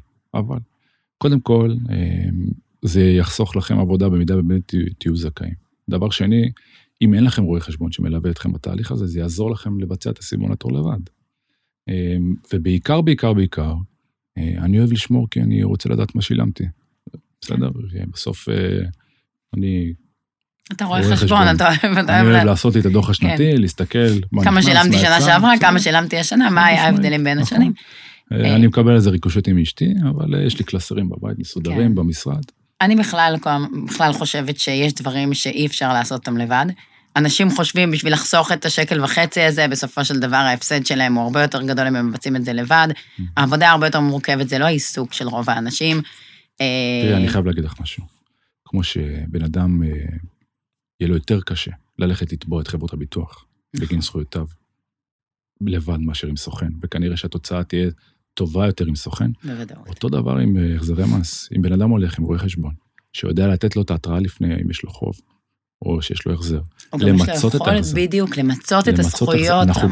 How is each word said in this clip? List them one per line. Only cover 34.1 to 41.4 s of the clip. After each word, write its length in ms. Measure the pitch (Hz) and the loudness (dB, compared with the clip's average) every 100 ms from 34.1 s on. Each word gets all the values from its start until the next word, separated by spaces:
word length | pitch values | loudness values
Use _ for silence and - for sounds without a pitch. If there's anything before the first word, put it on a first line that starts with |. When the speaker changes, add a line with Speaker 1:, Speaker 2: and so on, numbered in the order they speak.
Speaker 2:
חושבת 460 | 147 151 147 139 147 | 0 -4 -4 -4 -4
שיש 340 | - 135 147 | -2 0 -2
דברים 400 | 143 135 131 139 | -2 -6 -4 -2
שאי 320 | 139 135 - 147 | -2 -4 -2 -4
אפשר 260 | - 131 | -2 0
לעשות 260 | 123 117 131 | 0 -2 -6
אותם 160 | 127 117 | -4 -4
לבד. 280 | 117 123 165 185 - _ _ 143 | 0 0 0 -4 -14 _ _ 0
אנשים 340 | 147 - 196 | 2 2 2
חושבים 400 | - 165 180 175 | 2 0 0 0
בשביל 220 | 156 156 | 0 0
לחסוך 400 | 151 - 170 160 | 0 2 2 2
את 120 | 170 | 0
השקל 400 | 160 160 156 156 | -2 -2 0 0
וחצי 360 | 135 - 165 180 | 0 0 0 2
הזה, 260 | 160 151 151 | 2 2 0
בסופו 360 | 135 131 - | -2 -6 -4
של 140 | 139 139 | -2 -2
דבר 160 | 127 131 | 0 2
ההפסד 500 | 135 123 - 147 127 | 2 0 -2 -2 -2
שלהם 280 | 135 127 | 0 0
הוא 80 | 120 | 0
הרבה 180 | 120 143 | 0 0